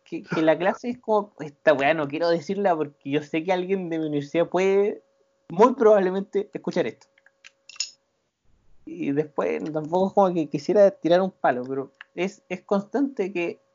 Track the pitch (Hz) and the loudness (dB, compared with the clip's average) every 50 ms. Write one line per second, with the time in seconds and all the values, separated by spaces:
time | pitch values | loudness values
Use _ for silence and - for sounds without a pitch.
0 | _ _ 170 160 - - 170 165 160 160 156 147 175 196 220 - - 240 240 - | _ _ -12 -12 -10 -6 -4 0 2 2 2 2 0 -2 -2 -4 -6 -10 -10 -8
1 | _ 220 214 208 202 208 _ - 151 151 143 _ - 156 147 131 135 147 165 160 | _ -2 0 0 -2 -4 _ -16 -16 -16 -16 _ 2 4 4 4 4 2 2 0
2 | 147 139 143 156 170 170 170 165 143 - 190 196 202 190 170 156 151 147 - _ | -2 -4 -4 -2 0 0 0 0 -2 -4 -4 0 0 0 0 0 -2 -6 -8 _
3 | - 143 139 151 147 - - 160 160 185 185 180 180 185 196 190 180 165 165 160 | -6 -4 -4 -4 -2 -4 -4 -4 -2 -2 -2 -2 -2 -2 -4 -4 -4 -4 -4 -4
4 | 156 151 147 147 143 143 - 165 170 170 - 180 190 196 190 196 202 214 - - | -4 -4 -4 -4 -4 -2 -2 -2 -2 0 0 0 2 2 2 2 2 0 -2 -6
5 | - _ _ _ _ _ _ _ _ - 165 175 220 262 247 - 233 208 214 202 | -12 _ _ _ _ _ _ _ _ -6 2 4 4 4 6 4 4 6 6 6
6 | 175 185 185 196 196 - - 196 202 - - - - 196 - 180 139 113 - - | 4 2 -2 -4 -6 -4 -4 -6 -6 -6 -10 -10 -10 -4 -2 -2 -2 -2 -6 -12
7 | - _ _ _ _ _ _ _ _ - _ _ _ - - - - - - _ | -18 _ _ _ _ _ _ _ _ -20 _ _ _ -16 -12 -12 -12 -12 -14 _
8 | _ _ _ _ _ _ _ _ _ _ _ _ _ _ - - _ - - 175 | _ _ _ _ _ _ _ _ _ _ _ _ _ _ -20 -20 _ -16 -12 -8
9 | 156 143 139 143 156 151 - - 190 - 156 156 - 165 151 156 151 147 170 185 | -6 -4 -2 -4 -4 -4 -6 -4 -4 -4 -4 -4 -6 -6 -6 -8 -6 -4 -2 0
10 | 190 190 - 202 196 185 175 170 151 143 - 147 - - 180 208 202 190 - - | 0 0 2 2 2 2 2 0 -2 -4 -6 -6 -2 2 4 6 6 6 4 2
11 | - 160 175 180 190 185 - _ - 156 123 123 127 131 135 139 143 - _ - | 0 2 2 2 2 0 -2 _ 0 0 0 0 -4 -6 -6 -8 -8 -8 _ -20
12 | - _ _ - 180 196 - - _ - 185 180 - - 208 202 202 - - 247 | -20 _ _ -6 -6 -6 -6 -10 _ -12 -12 -12 -4 -2 -2 -2 -2 -2 -2 -2
13 | 285 277 - - 190 180 196 175 170 170 - - _ _ | -2 -2 -2 -4 -4 -4 -4 -4 -4 -4 -6 -10 _ _